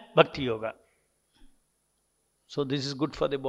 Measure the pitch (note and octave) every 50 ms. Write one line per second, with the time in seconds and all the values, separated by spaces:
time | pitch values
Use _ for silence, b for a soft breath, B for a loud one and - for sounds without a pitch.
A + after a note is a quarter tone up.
0 | - - - D#3 D#3+ - - - C3+ B2 A2+ A2 A2 A2 - - _ _ _ _
1 | _ _ _ _ _ _ _ _ - - - _ _ _ _ _ _ _ _ _
2 | _ _ _ _ _ _ _ _ _ - - D3 C#3+ C3+ C#3+ C#3+ C3 C#3 C#3+ C3
3 | D3+ - - - D#3 D3 C#3+ C3+ C3